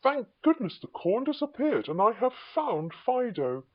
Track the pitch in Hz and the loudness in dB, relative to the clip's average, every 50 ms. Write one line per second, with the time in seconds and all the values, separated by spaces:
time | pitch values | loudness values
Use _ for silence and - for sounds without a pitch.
0 | - 262 285 294 226 - _ _ - 311 320 320 240 170 - - - - _ - | 2 2 0 0 -4 -8 _ _ 2 2 2 4 0 -6 -6 -10 -18 -14 _ -4
1 | - 170 190 240 269 302 294 - 294 285 - - 269 302 277 190 160 - 156 175 | 0 0 0 2 0 -2 -2 -2 -4 -6 -4 -2 0 2 2 0 -2 -2 0 2
2 | 196 220 233 202 226 254 247 - - - - 330 311 285 202 151 156 165 - - | 2 2 2 2 -2 -2 -2 -4 -20 -4 -2 -2 0 0 -2 -2 -4 -6 -10 -6
3 | - - 254 254 254 240 190 - 139 127 127 135 131 _ | -2 -2 0 0 0 -2 -2 -2 -2 -2 -2 -4 -8 _